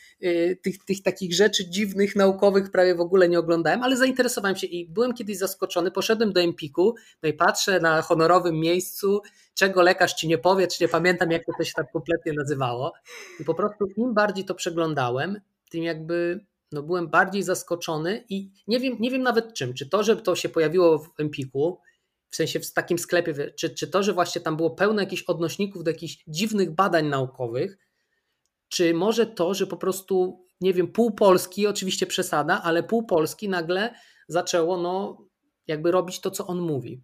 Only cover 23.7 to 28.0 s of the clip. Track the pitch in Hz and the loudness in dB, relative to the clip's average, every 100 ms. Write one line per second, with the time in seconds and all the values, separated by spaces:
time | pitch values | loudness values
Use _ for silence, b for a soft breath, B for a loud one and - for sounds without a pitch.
23.7 | - 151 185 202 175 170 170 170 156 165 | -6 -4 0 0 0 0 -2 -4 0 -2
24.7 | 160 202 214 190 202 - 160 165 - 202 | 0 0 0 -2 -4 -4 -2 -2 -4 -6
25.7 | 190 160 160 156 - - 156 214 214 175 | -4 -6 -6 -8 -14 -12 -4 -2 0 -2
26.7 | 156 196 170 151 139 131 - 120 120 190 | 0 2 2 2 -2 -4 -6 -6 -4 -6
27.7 | - _ _ | -8 _ _